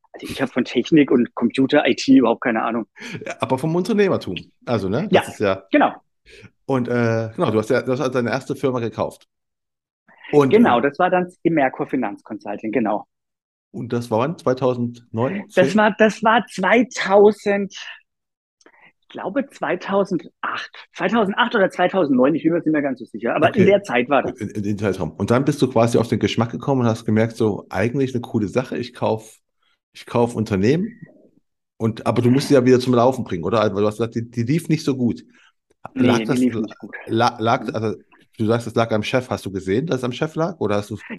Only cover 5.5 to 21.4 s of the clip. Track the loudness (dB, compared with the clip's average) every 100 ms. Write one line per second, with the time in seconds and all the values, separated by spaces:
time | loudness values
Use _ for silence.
5.5 | -2 0 2 2 -2 _ _ _ -20 -20
6.5 | _ -4 -2 0 0 0 0 -4 -4 0
7.5 | 0 0 0 0 -2 -2 -2 -2 -2 -6
8.5 | -4 -4 -2 -4 -4 -6 -8 _ _ _
9.5 | _ _ _ _ _ _ _ 0 2 6
10.5 | 6 6 4 2 0 0 0 -2 -2 -2
11.5 | 2 0 -2 -4 -4 -4 -6 -14 -14 -10
12.5 | -10 -4 -2 0 -2 -6 _ _ _ _
13.5 | _ _ -12 -6 -6 -2 0 0 -2 -2
14.5 | 0 0 0 -4 -8 _ -4 -4 -4 -4
15.5 | 0 2 4 2 4 0 2 2 2 0
16.5 | -4 2 2 0 -4 2 6 6 4 -2
17.5 | -2 -4 -10 -18 -20 _ _ _ _ _
18.5 | _ _ _ -20 _ _ -12 -8 -6 -6
19.5 | -6 -6 -4 -2 -2 0 -4 -6 _ -8
20.5 | -8 -10 -16 -18 -6 -2 0 0 0